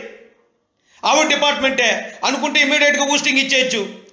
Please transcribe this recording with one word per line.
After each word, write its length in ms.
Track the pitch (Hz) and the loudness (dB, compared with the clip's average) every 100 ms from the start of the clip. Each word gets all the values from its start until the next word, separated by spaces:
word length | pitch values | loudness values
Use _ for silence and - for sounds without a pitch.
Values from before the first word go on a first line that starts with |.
| - - - _ _ _ _ _ _ _ | -12 -18 -20 _ _ _ _ _ _ _
ఆవిడ 220 | 214 285 311 | 0 2 2
డిపార్ట్‌మెంటే 920 | 247 285 285 262 262 233 190 - - | 0 0 0 0 0 0 0 -6 -6
అనుకుంటే 360 | 214 269 294 294 | -4 -2 0 0
ఇమ్మీడియట్‌గా 440 | 277 294 294 285 | 2 2 2 2
ఊస్టింగ్ 340 | 277 285 285 269 | 0 0 0 0
ఇచ్చేయచ్చు. 560 | 269 262 254 220 190 - - | 2 0 0 -2 -6 -10 -16